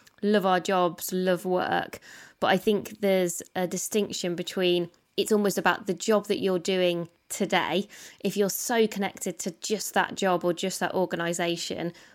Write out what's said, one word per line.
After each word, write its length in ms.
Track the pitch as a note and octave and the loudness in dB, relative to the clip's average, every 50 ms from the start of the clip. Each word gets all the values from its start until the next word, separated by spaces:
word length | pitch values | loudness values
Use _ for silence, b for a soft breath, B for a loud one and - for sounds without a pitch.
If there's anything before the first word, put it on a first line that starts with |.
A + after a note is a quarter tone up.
| B B _ _ | B B _ _
love 240 | - G3+ G#3+ G#3 F3+ | 2 2 4 4 4
our 140 | F#3+ F#3 F3+ | 4 2 2
jobs, 540 | F3 - G3 F3+ F3+ F3 E3 - - - F#3+ | 2 2 2 2 2 2 0 -4 -6 -4 -2
love 320 | F#3 F#3 F#3 F3+ E3+ F3+ | 0 2 2 2 0 0
work, 540 | F#3 F3+ F3+ - - - - - - - B B B B B B B B - | 0 0 0 0 0 0 0 -2 -4 -8 B B B B B B B B -2
but 60 | - | 2
I 100 | - F3+ | 2 2
think 420 | F3+ - A3+ G#3 G3 - - - - | 4 4 2 2 2 0 -6 -6 -2
there's 420 | G3+ G3 F#3+ F#3+ F3+ F3 - - - - - | 0 2 2 2 2 0 -2 -6 -10 -8 -6
a 100 | F#3 F#3 | -4 -4
distinction 720 | E3+ G3 F3+ - - - G#3+ G3+ - - - - F3+ F3 | -4 -4 -6 -6 -2 -2 -2 -2 -2 -4 -4 -4 -4 -4
between 540 | E3 F3+ - - G3 F#3 F3+ F3 F3 F3 E3+ - _ _ _ _ | -4 -6 -6 -2 0 2 2 2 2 0 -4 -8 _ _ _ _
it's 140 | - G3+ - | -2 0 2
almost 260 | G#3+ G#3 G#3 G3+ F3+ | 2 2 2 2 0
about 300 | G#3 - F#3 E3+ - - | 2 2 2 2 0 0
the 60 | - F3+ | -4 -4
job 340 | - - - A3 G#3 G3+ | -2 0 2 2 2 2
that 120 | - G3+ - | 0 -2 0
you're 200 | - F#3+ F#3 F3+ | 0 0 0 0
doing 500 | E3 - F#3+ F#3 F3+ F3 F3 E3+ E3+ E3 _ _ _ - | 0 0 0 2 2 2 2 0 -4 -8 _ _ _ -10
today. 580 | - - G3+ - - F#3 - - D#3 F#3 G3+ B B B B B B B | -6 -4 -2 0 2 0 2 0 0 -2 -2 B B B B B B B
If 160 | - G3+ - | -6 -2 0
you're 120 | G3+ G3+ F#3+ | 0 0 0
so 380 | - - - - B3 A#3 A3+ | 0 -4 -4 0 2 2 2
connected 520 | G#3+ G#3 G3+ G3 - - - - F#3+ F3+ - | 2 2 -2 -4 -4 -6 -6 -8 -8 -6 -6
to 120 | - G3 - - | -8 -8 -8 -8
just 320 | - - A3 F#3+ - - - | -6 -4 -4 -4 -4 -2 0
that 220 | G3 F3+ - - | 0 0 0 -2
job 280 | - G3 F#3+ F3+ F3 F3 | 0 2 2 2 2 2
or 100 | F3+ E3+ | 0 0
just 260 | E3+ - F#3+ - - | 0 -2 -4 -4 -2
that 140 | F#3 - - | -2 -2 0
organisation, 1000 | F#3 F3+ E3+ - F3 E3+ E3+ F3 F3 F3 E3+ E3+ E3+ - - - E3+ D#3+ F3 B B B B | 0 0 0 -2 -2 -2 -2 -2 0 0 -2 -2 -2 -4 -6 -6 -4 -4 -6 B B B B